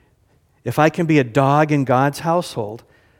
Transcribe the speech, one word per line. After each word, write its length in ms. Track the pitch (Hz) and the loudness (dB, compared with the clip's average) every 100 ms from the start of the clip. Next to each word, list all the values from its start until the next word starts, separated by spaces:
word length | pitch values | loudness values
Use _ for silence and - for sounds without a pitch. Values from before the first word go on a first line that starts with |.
| _ _ _ _ _ _ | _ _ _ _ _ _
If 160 | - 117 | -6 0
I 100 | 156 | 2
can 160 | 170 160 | 2 0
be 140 | 151 | 2
a 60 | 123 | 2
dog 440 | 135 135 147 156 | 2 2 2 2
in 140 | 147 | 0
God's 360 | 127 127 139 135 | 0 2 0 -2
household, 680 | 165 170 170 127 104 117 - _ _ | -2 -2 -4 -8 -10 -10 -18 _ _